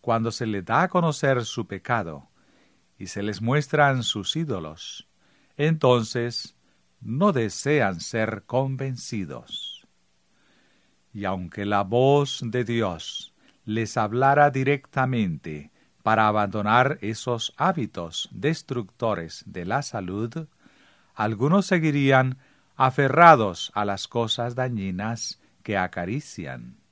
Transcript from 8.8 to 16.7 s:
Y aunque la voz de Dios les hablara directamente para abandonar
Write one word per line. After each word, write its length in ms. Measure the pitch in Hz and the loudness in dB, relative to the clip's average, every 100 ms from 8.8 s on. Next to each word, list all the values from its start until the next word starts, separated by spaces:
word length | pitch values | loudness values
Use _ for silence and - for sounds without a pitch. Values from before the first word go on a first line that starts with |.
| 135 123 - 117 87 64 - - - - _ _ _ _ _ _ _ _ _ _ _ _ _ | -6 -8 -8 -6 -6 -10 -12 -12 -12 -16 _ _ _ _ _ _ _ _ _ _ _ _ _
Y 120 | 104 | -6
aunque 400 | 98 95 90 - | -4 -4 -6 -6
la 180 | 101 104 | 0 0
voz 580 | 98 120 131 143 139 - | 2 4 6 6 2 -4
de 180 | 123 123 | -4 -4
Dios 720 | 113 117 107 85 - - - _ _ _ | -2 0 -2 -4 -10 -12 -14 _ _ _
les 320 | - 110 110 - | -6 -4 -2 -2
hablara 540 | 107 117 135 139 147 | -2 2 2 6 4
directamente 1200 | 131 135 143 - - 131 123 101 78 85 76 71 _ _ _ | 4 0 -2 -2 -2 0 0 -2 -4 -8 -12 -14 _ _ _
para 240 | - 110 107 | 0 4 4
abandonar 680 | 107 104 107 104 | 2 0 -2 2